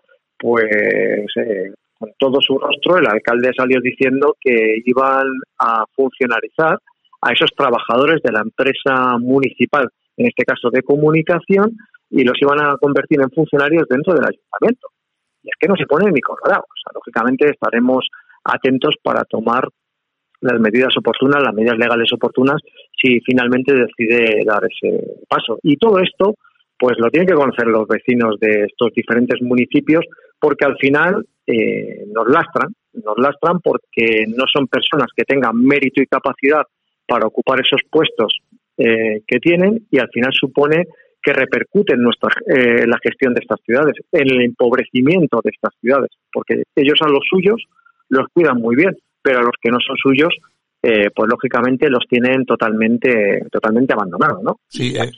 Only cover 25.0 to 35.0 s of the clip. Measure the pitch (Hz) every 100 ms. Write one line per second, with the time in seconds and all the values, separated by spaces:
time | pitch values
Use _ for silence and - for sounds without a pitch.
25 | - - - 147 - 110 165 143 226 185
26 | 180 - 196 208 _ _ _ - 123 117
27 | 117 147 185 151 131 120 117 110 107 107
28 | - 120 113 104 107 107 101 - 120 -
29 | - 117 123 120 123 123 120 147 147 160
30 | - - _ - 151 143 143 139 135 147
31 | 175 208 233 _ - 117 107 104 104 104
32 | 104 110 113 160 160 123 147 - _ 123
33 | 107 107 139 - 170 175 151 123 _ -
34 | 113 110 110 120 131 147 131 127 - 151